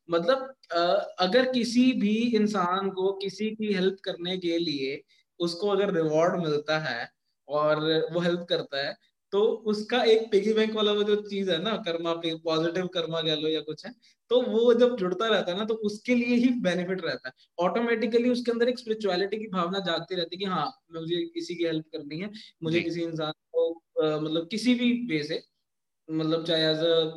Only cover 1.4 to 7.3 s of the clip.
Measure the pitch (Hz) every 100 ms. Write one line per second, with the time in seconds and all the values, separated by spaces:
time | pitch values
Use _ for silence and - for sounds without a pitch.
1.4 | 254 254 220 233 254 220 202 214 240 214
2.4 | 208 208 175 190 190 180 190 196 196 190
3.4 | 220 220 214 190 185 190 - 170 175 185
4.4 | 175 170 170 139 135 147 - _ _ -
5.4 | 175 170 208 196 196 170 160 156 170 190
6.4 | 160 147 147 156 151 120 127 _ _